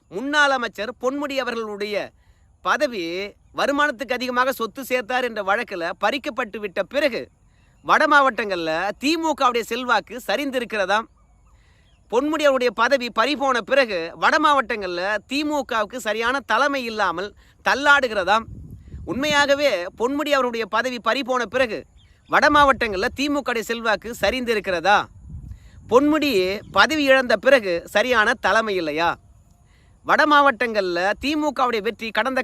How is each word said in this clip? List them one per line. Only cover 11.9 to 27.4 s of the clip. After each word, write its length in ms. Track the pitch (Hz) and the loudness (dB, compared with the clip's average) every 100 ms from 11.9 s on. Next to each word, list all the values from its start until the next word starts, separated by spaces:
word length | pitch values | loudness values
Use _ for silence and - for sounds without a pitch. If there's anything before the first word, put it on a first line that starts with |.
| _ _ | _ _
பொன்முடி 320 | 226 294 311 | -2 0 2
அவருடைய 280 | 294 262 247 | 2 2 0
பதவி 400 | 214 233 269 240 | 0 2 0 0
பறிபோன 500 | 220 233 277 269 247 | 0 0 0 0 -2
பிறகு, 520 | 196 269 240 180 165 | 0 0 0 -2 -6
வட 220 | - 196 311 | -2 2 4
மாவட்டங்கள்ல 800 | 302 285 220 233 185 175 190 214 - | 4 2 2 -4 -4 -4 -4 -4 -4
தி 180 | 269 | -6
மு 200 | 302 294 | -2 -4
கவுக்கு 360 | 247 226 208 254 | -2 -4 -4 -6
சரியான 400 | 226 214 233 269 | -6 -2 -2 -2
தலைமை 440 | 233 226 285 277 | 0 0 2 0
இல்லாமல் 500 | 233 214 196 165 202 - _ _ 196 | -4 -2 -2 -2 -8 -12 _ _ 0
தள்ளாடுகிறதாம். 760 | 226 285 285 262 208 180 220 220 - - - - - | 2 4 4 4 -2 2 0 0 -10 -18 -20 -18 -14
உண்மையாகவே 800 | - 220 302 294 285 277 285 190 175 - | -8 -4 0 2 2 2 2 0 -4 -4
பொன்முடி 320 | 240 285 294 | -4 -2 0
அவருடைய 360 | 277 247 226 214 | 0 0 -2 -2
பதவி 320 | 214 247 240 | -2 -2 -4
பறிபோன 460 | 226 262 240 247 226 | -2 -2 -2 -2 -2
பிறகு, 380 | 254 254 165 - _ _ _ - | -2 -2 -4 -12 _ _ _ -2
வட 200 | 165 285 | 2 4
மாவட்டங்கள்ல 600 | 294 277 240 233 190 233 | 6 6 4 0 -2 -4
தி 140 | - 294 | -2 -2
மு 140 | 285 254 | -2 -2
கவுடைய 120 | 233 | -4
செல்வாக்கு 540 | 208 233 226 202 214 233 | -4 -4 -2 -2 -4 -4
சரிந்திருக்கிறதா? 840 | 196 254 233 214 190 175 170 202 117 - - - - - - - - | -2 -2 -2 -2 -2 -2 2 2 2 -8 -18 -16 -16 -18 -20 -20 2
பொன்முடி 720 | 233 294 302 294 202 185 202 - | 4 6 4 2 2 0 -4 -2
பதவி 320 | 190 214 311 | 2 4 4
இழந்த 320 | 277 262 254 | 4 4 4
பிறகு 460 | 220 | 0